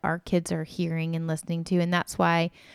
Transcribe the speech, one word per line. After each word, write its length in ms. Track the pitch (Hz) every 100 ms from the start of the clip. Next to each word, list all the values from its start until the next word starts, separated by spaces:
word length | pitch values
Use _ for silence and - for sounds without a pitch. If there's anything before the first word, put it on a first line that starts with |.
our 160 | - 170
kids 320 | - 175 165
are 100 | 165
hearing 520 | 160 - 170 165 160 165
and 100 | 165
listening 380 | 156 - 170
to. 140 | 165 180
And 120 | 175
that's 240 | 175 - -
why, 200 | 175 170
I 120 | 170 - -